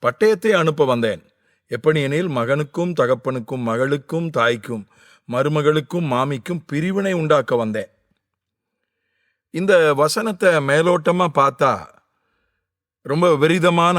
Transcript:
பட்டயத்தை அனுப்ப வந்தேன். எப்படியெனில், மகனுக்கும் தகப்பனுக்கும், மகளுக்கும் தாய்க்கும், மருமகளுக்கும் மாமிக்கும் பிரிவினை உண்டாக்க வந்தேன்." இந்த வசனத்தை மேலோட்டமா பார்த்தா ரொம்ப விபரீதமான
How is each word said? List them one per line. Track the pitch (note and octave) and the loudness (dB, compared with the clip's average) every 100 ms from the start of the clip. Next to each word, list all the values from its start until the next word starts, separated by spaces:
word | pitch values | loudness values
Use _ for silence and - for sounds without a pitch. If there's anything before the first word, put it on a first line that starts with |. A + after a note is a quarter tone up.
பட்டயத்தை | A#2+ - G#3+ G#3 A3 | -4 0 0 2 2
அனுப்ப | G3 D#3+ D3 | 2 2 0
வந்தேன். | C#3 B2 A2+ F#2 _ _ _ _ _ | 0 2 0 -4 _ _ _ _ _
எப்படியெனில், | A#2+ D3+ D#3 C#3 D3 F3+ C3 | -4 -2 0 -2 -2 -2 -4
மகனுக்கும் | A#2 C#3 D3 - F3+ | -2 -2 -4 -6 -6
தகப்பனுக்கும், | E3+ B2 B2+ C3 B2+ A2 C3 A#2+ | -2 0 0 -2 -8 -8 -8 -4
மகளுக்கும் | A2+ C3+ C#3+ - E3 E3+ | -2 -2 -2 -4 -8 -6
தாய்க்கும், | D3+ A#2 A#2+ G#2 A2+ G2 _ _ _ _ | 0 0 0 -6 -12 -12 _ _ _ _
மருமகளுக்கும் | B2 C#3 D3+ D3 D#3 - F3 E3 | -2 0 0 0 -2 -4 -6 -2
மாமிக்கும் | B2 C3+ C#3 - F3 - | -2 -2 -4 -8 -10 -6
பிரிவினை | C#3+ E3 F#3+ G3 | -6 -4 -4 -2
உண்டாக்க | F3+ D#3 D3 C3 B2 | -2 -2 -2 -2 -2
வந்தேன்." | A2 G#2+ G2+ _ _ _ _ _ _ _ _ _ _ _ _ _ _ _ _ | -2 -6 -10 _ _ _ _ _ _ _ _ _ _ _ _ _ _ _ _
இந்த | D3+ F#3+ F#3 D#3 | -6 2 4 4
வசனத்தை | C#3 D3 A3+ A3 G3 F#3+ E3 C#3 | 4 2 0 -4 0 2 2 2
மேலோட்டமா | D3 E3 F3 D#3+ F3 F3+ C#3+ | 2 2 2 0 0 0 2
பார்த்தா | C3+ C3 C#3 G#2 E2 _ _ _ _ _ _ _ _ _ _ _ - | 0 2 0 0 -8 _ _ _ _ _ _ _ _ _ _ _ -6
ரொம்ப | D3 F3 | 0 2
விபரீதமான | D3+ D3+ F3+ E3+ E3+ E3+ | 4 4 4 2 4 2